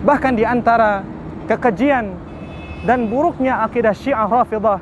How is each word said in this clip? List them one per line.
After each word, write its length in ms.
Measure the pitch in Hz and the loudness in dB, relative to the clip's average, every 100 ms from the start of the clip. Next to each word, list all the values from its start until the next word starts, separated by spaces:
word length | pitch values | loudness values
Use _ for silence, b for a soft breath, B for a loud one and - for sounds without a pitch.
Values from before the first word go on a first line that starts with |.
| 214 | 4
Bahkan 320 | 285 269 240 | 4 2 2
di 80 | 220 | 2
antara 560 | 247 233 233 220 202 190 - - - - | 2 2 4 4 2 -4 -12 -12 -12 -4
kekejian 640 | 214 254 180 277 262 208 180 - - - - - - - | 0 0 2 2 2 -2 -10 -14 -14 -14 -14 -14 -6 0
dan 240 | 247 226 | 0 2
buruknya 560 | 240 339 - 262 233 220 | 0 0 0 -2 0 -2
akidah 240 | 240 226 | 0 0
Syiah 400 | 190 254 277 214 | 0 -2 0 2
Rafidah 480 | 240 233 220 214 190 | 2 2 0 0 0